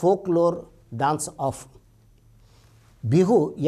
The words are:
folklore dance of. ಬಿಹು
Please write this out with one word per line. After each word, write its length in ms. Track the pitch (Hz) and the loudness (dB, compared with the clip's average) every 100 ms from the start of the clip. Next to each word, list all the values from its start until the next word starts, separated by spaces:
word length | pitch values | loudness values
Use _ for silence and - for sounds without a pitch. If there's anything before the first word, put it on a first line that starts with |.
folklore 540 | 175 190 185 170 170 170 - - - 117 | 0 0 0 0 2 0 -10 -20 -14 -4
dance 260 | 139 151 - - 139 | -2 -2 -6 -6 -6
of. 80 | - - - _ _ _ _ _ _ _ _ _ _ _ _ | -6 -14 -20 _ _ _ _ _ _ _ _ _ _ _ _
ಬಿಹು 340 | 110 147 185 214 151 - | 0 2 4 4 2 -2